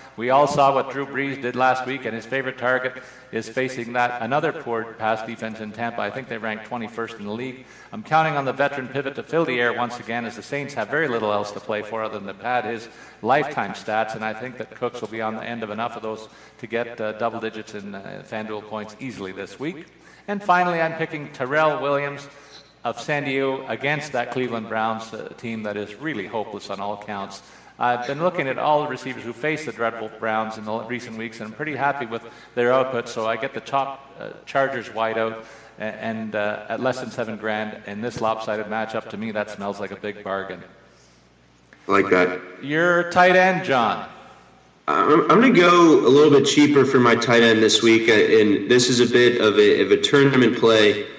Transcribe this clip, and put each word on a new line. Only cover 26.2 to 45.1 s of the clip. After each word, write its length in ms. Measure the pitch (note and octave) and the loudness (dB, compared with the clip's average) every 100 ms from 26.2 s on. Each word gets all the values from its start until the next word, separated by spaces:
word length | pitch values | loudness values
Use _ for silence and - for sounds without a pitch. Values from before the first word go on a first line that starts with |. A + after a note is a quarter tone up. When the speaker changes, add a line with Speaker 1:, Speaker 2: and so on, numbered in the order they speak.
| F#2 | -6
Speaker 1:
hopeless 420 | A2+ G#2 G2+ - | -6 -6 -10 -10
on 100 | G2 | -8
all 160 | G2+ G#2 | -6 -8
counts. 460 | G#2+ G2+ G2 - - - - - | -10 -10 -10 -14 -20 -20 -20 -4
I've 300 | A#2+ A#2+ B2 | -2 -2 -4
been 140 | C#3 | -2
looking 260 | F3 F3 C3+ | -2 -2 -4
at 100 | A#2+ | -2
all 260 | C#3 D3+ | 0 0
the 60 | D3 | 0
receivers 340 | B2+ C3+ A#2+ | -6 -8 -10
who 100 | G#2+ | -10
face 320 | A#2 D3+ D3+ D3+ | -6 -4 -4 -6
the 60 | |
dreadful 360 | A2 A2+ A2+ G#2+ - | -4 -4 -4 -10 -6
Browns 380 | A2+ A2 A2 A2 | -4 -2 -4 -6
in 80 | G#2+ | -6
the 140 | A2+ | -6
recent 340 | A2+ A#2+ A#2 A2+ | -6 -10 -10 -10
weeks, 220 | A2+ A2+ | -12 -10
and 80 | G#2+ | -12
I'm 60 | |
pretty 220 | A2 D3+ C3 | -8 -8 -2
happy 300 | C#3+ D3 A#2 | -2 -2 -6
with 180 | A2+ A#2 - - B2 | -8 -10 -20 -8 0
their 160 | A#2+ | 2
output, 380 | C3+ C3 B2 A#2 | 4 2 -2 -6
so 160 | A#2+ A2 | -4 -4
I 100 | A2+ | -4
get 180 | C3+ | -6
the 80 | A2+ | -8
top, 520 | - C#3 C#3 C3+ - - | -4 -2 -2 -8 -18 -16
uh, 100 | A1 - - | -14 -14 -4
Chargers 480 | C#3 C3+ C3 A2 | 0 0 -2 -8
wide 240 | A2 A2+ A2 | -4 -2 0
out 280 | A2+ A2+ A2 - - - | -2 -4 -14 -20 -20 -10
a-, 40 | |
and, 520 | G#2+ G#2+ A2 A2 A2 G#2+ | -10 -6 -6 -6 -4 -2
uh, 300 | G#2 G#2+ G#2+ | -2 -4 -6
at 100 | A2+ | -4
less 200 | B2+ B2+ | -2 -4
than 100 | A#2+ | -8
seven 240 | A2+ A2 A2 | -6 -8 -6
grand 440 | G#2+ G#2+ G#2+ G#2 - | -4 -4 -6 -10 -12
in 120 | G2+ | -8
this 220 | A#2 A2 | -8 -4
lopsided 460 | A2 A2 A2 G#2+ G#2 | -2 -2 -4 -6 -4
matchup. 420 | A2 A2 A2+ A2+ | -6 -4 -6 -8
To 80 | G#2+ | -10
me, 140 | A2+ | -6
that 180 | G#2+ G#2 | -6 -6
smells 300 | G2+ G2+ G2+ | -6 -8 -8
like 120 | G2 | -10
a 60 | G2 | -8
big 260 | G#2 G#2 | -10 -10
bargain. 400 | G2+ G2 F#2+ F2+ F2+ - _ _ _ _ _ _ _ _ _ - - | -6 -6 -6 -12 -16 -20 _ _ _ _ _ _ _ _ _ -18 0
Speaker 2:
I 40 | |
like 180 | G2 F#2+ | 2 4
that. 280 | F#2 F2+ F2+ - - | 4 4 0 -10 -12
Speaker 1:
Your 460 | C3+ D#3 F3 F3 E3+ | -4 0 4 2 2
tight 240 | F#3 F3+ F#3 | 6 6 8
end, 300 | F#3 F3+ D3 | 4 2 2
John. 420 | C3 A2 F#2+ F#2 - - - _ _ _ _ - | 2 2 0 -6 -16 -20 -20 _ _ _ _ -2
Speaker 2:
I'm, 340 | D2+ A2 | 2 6